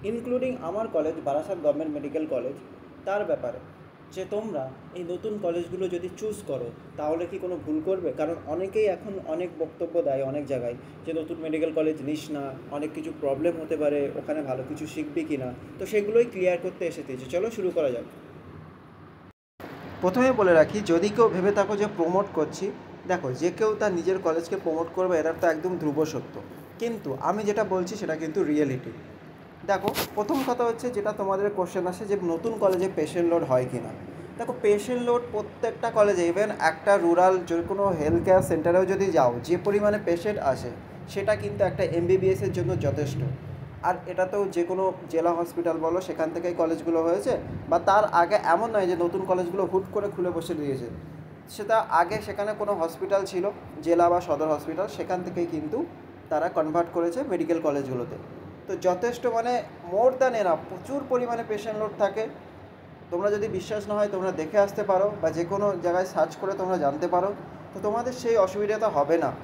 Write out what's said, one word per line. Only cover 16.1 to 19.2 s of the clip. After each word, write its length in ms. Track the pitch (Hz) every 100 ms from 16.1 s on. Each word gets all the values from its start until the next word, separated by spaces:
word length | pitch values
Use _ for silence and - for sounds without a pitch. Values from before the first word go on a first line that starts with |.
| 226 240
clear 320 | 190 180 175
করতে 240 | 185 185 170
এসেছি। 300 | 156 139 127 131
চলো 220 | 175 220
শুরু 200 | 220 185 156
করা 160 | 147
যাক। 120 | 117 - - - - - - - - - - - -